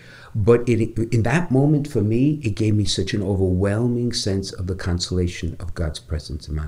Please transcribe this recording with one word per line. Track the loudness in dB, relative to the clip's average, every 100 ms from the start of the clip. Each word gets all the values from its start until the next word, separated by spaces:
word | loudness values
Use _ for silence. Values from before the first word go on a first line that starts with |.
| -20 -20 -8
But | 0 4 4 4
it, | 0 0 -2 0
in | 2
that | 2 2 2
moment | 2 4 2 0
for | 0
me, | 2 2 2 0
it | -2
gave | 0 2
me | 2
such | 2 0 -2
an | -2
overwhelming | 0 0 2 2 2 2 0 0 -2
sense | -2 -2 -2 -4
of | -6 -6
the |
consolation | -4 -2 -2 -2 0 -2 -2 -6 -6
of | -8
God's | -4 -4 -6
presence | -8 -8 -6 -10 -6
in |
my | -6